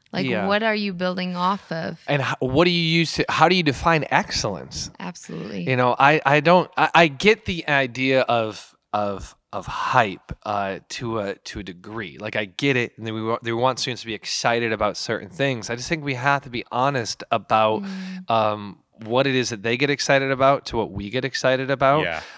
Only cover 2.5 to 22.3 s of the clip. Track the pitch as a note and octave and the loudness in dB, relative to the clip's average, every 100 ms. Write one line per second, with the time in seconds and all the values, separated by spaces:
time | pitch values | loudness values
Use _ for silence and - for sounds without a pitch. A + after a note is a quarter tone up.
2.5 | C3+ F3+ F3 E3 E3 D#3+ - D3+ - E3 | 4 4 4 4 4 2 0 -2 4 4
3.5 | F#3 D#3 B2+ E3+ E3 - D3+ G3+ - A2 | 6 2 0 2 2 2 0 0 -4 -4
4.5 | F2+ C2 - - - F3+ F3 - D#3+ F#3+ | -6 -8 -12 -12 -12 -12 -12 -14 -12 -10
5.5 | - E3+ B2+ B2 A#2+ C#3 D#3 C3+ D3+ D3+ | -8 -2 2 2 6 6 6 4 4 6
6.5 | F3+ D#3 - D#3 E3 E3+ C3+ G3+ A3 - | 4 4 2 4 6 6 4 2 2 0
7.5 | F3 D3+ C#3+ C3 A#2 C3 C3 B2 A#2 A2 | -6 0 2 2 0 2 4 4 2 0
8.5 | G#2 - _ _ G#2+ G#2 F#2+ - - _ | -6 -14 _ _ -2 -2 -4 -10 -18 _
9.5 | G#2 - - - B2+ A2 F2 - - - | -12 -10 -6 0 2 2 -2 -14 -12 -6
10.5 | G#2 G2 F#2 - - A#2+ A2+ G2+ F#2+ - | -4 -4 -6 -10 -10 -6 -4 -4 -8 -10
11.5 | A2 F#2+ F2 G2 A2 F#2+ C#2 G#2+ G#2+ G#2 | -12 -12 -14 -12 -10 -10 -10 -6 -6 -6
12.5 | F2 C#3+ B2 A#2 - A2+ A2 A2+ A#2 A#2 | -2 0 2 0 -6 -8 -6 -4 -4 -2
13.5 | A2+ B2+ A#2+ - A#2 A2+ G#2 - - B2 | 0 0 0 -4 -6 -8 -10 -6 -2 0
14.5 | A#2+ A#2 G#2+ G#2 F2+ - G#2+ G2+ - C#3 | 2 0 0 0 -2 -4 -6 -6 -4 -2
15.5 | B2 G2+ A#2+ B2 E3 C#3+ B2+ C3+ C#3+ C3 | -2 -6 -8 -4 -4 -4 -2 0 -2 -2
16.5 | A#2 - B2 C3+ C#3 G#2 - - A2+ - | -10 -6 0 0 0 -4 -8 -2 -4 2
17.5 | A2 A2 G#2+ G2+ - - - - A2+ G#2+ | 2 4 2 -4 -10 -10 -12 -2 0 0
18.5 | G#2+ G2+ - _ _ A2 B2 C3+ C3 A#2 | -2 -8 -14 _ _ -2 0 2 0 -2
19.5 | A2+ A2 B2 C#3 C#3+ - C#3 C3+ C3 C3+ | -4 -4 0 0 -2 2 2 2 2 4
20.5 | C#3 - A#2+ G#2 F#2+ G2+ A#2+ C3 - C3 | 2 0 -4 -4 -4 -6 -4 -4 -2 0
21.5 | C3 C3 C3+ C3+ D3 F2+ D#2+ - | 0 0 0 4 2 0 -4 -10